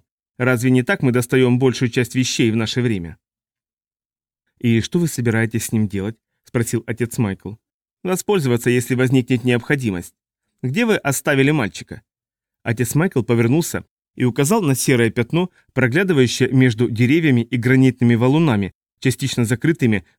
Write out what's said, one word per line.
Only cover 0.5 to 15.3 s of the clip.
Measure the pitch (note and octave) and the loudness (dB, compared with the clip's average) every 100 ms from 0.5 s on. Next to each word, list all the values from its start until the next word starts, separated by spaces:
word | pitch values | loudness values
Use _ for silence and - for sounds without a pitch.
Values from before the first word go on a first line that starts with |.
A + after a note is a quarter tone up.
| A#2+ B2+ | 0 2
не | B2+ | 2
так | B2 G3 | 0 -2
мы | C3 | 0
достаем | A#2+ A#2+ C3 B2 B2 | 0 0 2 2 2
большую | C3 A#2+ B2 | 0 0 -2
часть | B2+ A#2 | -2 -2
вещей | C3 B2 - A2+ | -2 -4 0 0
в | A2+ | 0
наше | A2 B2+ | -4 -2
время?" | A#2+ G2 E2 - _ _ _ _ _ _ _ _ _ _ _ _ _ - | -2 -4 -8 -16 _ _ _ _ _ _ _ _ _ _ _ _ _ -4
"И | A#2 A2+ | 0 0
что | - F3 | 0 -2
вы | E3 | -2
собираетесь | - A#2 A2+ A2+ A2+ - | -2 -2 0 -2 -4 -4
с | |
ним | A2+ G#2 | -2 -2
делать?" | G2 G2+ - _ _ | -4 -8 -10 _ _
спросил | _ B2 A2+ A#2 - | _ -4 -2 -4 -6
отец | A2 A#2 - | -8 -6 -4
Майкл. | G#2 F#2+ F#2+ G#2+ _ _ _ _ | -4 -4 -12 -18 _ _ _ _
"Воспользоваться, | F3+ F3+ - G3+ C3+ A#2+ B2 | -6 -6 -2 -2 0 0 0
если | B2 B2 | 0 -2
возникнет | B2 B2+ C3 A#2 B2 | -2 2 2 2 -2
необходимость. | B2 A#2+ - C#3+ A#2 F2+ - _ _ _ _ - | 0 -2 -2 -2 -2 -6 -10 _ _ _ _ -10
Где | B2+ E3 | -6 -2
вы | A#3 F#3+ | 0 0
оставили | C#3 C3+ D#3 C#3 C#3+ | -2 -2 0 2 2
мальчика?" | D#3 G2 - - - _ _ _ _ _ _ | 2 -2 -8 -16 -18 _ _ _ _ _ _
Отец | A2+ A2+ A#2 | -6 -4 -2
Майкл | D3 F#3+ B2 | 0 0 -2
повернулся | A2 A#2 A#2 D#3 E3 F2 - _ _ | 0 0 2 2 0 -8 -10 _ _
и | - | -4
указал | B2 B2+ C#3+ A3+ | -2 0 0 2
на | D3+ | 0
серое | B2+ - B2 A2+ | 0 2 2 2
пятно, | B2+ A#2 | 0 -2